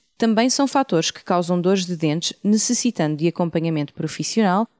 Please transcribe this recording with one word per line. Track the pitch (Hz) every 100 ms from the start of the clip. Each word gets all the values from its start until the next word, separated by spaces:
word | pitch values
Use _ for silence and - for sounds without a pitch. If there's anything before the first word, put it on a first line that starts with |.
| _ -
também | 233 214 247
são | 247 277
fatores | 277 269 165 165
que | -
causam | - 180 170 180
dores | 175 196 180
de | 175
dentes, | 160 156 - -
necessitando | 196 214 - 240 247 - 156 151
de | 165
acompanhamento | - 175 165 165 156 147 -
profissional | 160 - 156 - 208 180 233 _